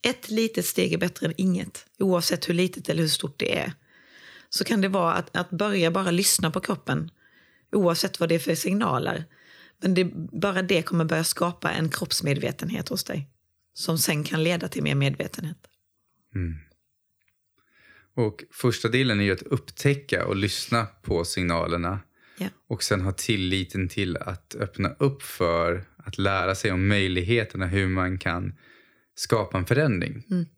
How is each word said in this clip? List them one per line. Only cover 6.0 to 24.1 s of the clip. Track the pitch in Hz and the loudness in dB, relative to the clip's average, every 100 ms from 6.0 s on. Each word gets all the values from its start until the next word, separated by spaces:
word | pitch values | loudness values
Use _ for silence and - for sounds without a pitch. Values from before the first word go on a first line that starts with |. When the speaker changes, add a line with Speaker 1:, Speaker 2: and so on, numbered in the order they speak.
| 190 | 2
Speaker 1:
lyssna | 170 202 - 160 | 2 2 2 0
på | 185 | -2
kroppen, | - 185 - 147 160 _ _ _ _ _ _ | -4 -6 -2 -4 -4 _ _ _ _ _ _
oavsett | 214 175 165 190 - | 2 2 2 -2 -2
vad | 165 | 2
det | 165 | 2
är | |
för | 180 165 | 2 -2
signaler. | - 202 214 127 - - 160 _ - - - _ | 0 0 2 0 0 -4 -8 _ -20 -20 -20 _
Men | 190 | 2
det, | 180 180 - 160 | 2 2 -2 -8
bara | 165 202 185 | -2 0 0
det | 185 185 | 2 2
kommer | 165 170 160 | 2 0 2
börja | 160 | 2
skapa | 165 - 175 175 - | 0 0 0 0 -4
en | - 160 | 0 -2
kroppsmedvetenhet | - 185 - 147 143 131 - 165 - - | -2 -4 -2 0 0 0 -4 -6 -4 -4
hos | - | -6
dig, | - - 143 _ _ _ _ | -4 -6 -8 _ _ _ _
som | - - 165 | -8 -2 0
sen | - 151 | 2 0
kan | 147 156 | 0 0
leda | 160 175 170 | 2 0 -2
till | - | -4
mer | 147 139 | 0 2
medvetenhet. | 139 139 - - 156 170 - _ _ _ _ _ _ 95 | 2 0 -6 -6 -10 -10 -16 _ _ _ _ _ _ -6
Speaker 2:
Mm. | 87 80 76 _ _ _ _ _ _ _ _ _ _ _ _ - _ - | -4 -6 -14 _ _ _ _ _ _ _ _ _ _ _ _ -20 _ 0
Och | 110 - - | 0 -2 -18
första | - 127 - 113 | 0 0 2 2
delen | 123 131 104 | 2 4 4
är | |
ju | 101 | 2
att | 92 | 2
upptäcka | - 123 - - 139 139 - 90 87 | 0 -4 -4 0 0 0 0 -2 0
och | 98 | 0
lyssna | 98 - - 117 107 | 0 -2 -2 -2 -2
på | _ - 87 85 | _ -2 -2 -2
signalerna. | - 90 85 82 85 85 98 - _ _ - | -2 0 0 0 0 -2 -4 -8 _ _ -8
Speaker 1:
Ja. | 190 - _ | -8 -8 _
Speaker 2:
Och | 110 | -4
sen | - 101 | 0 0
ha | 95 | 0
tilliten | 92 - 104 92 95 90 98 92 | -2 -2 0 2 0 -2 -4 -2
till | - 92 | -2 0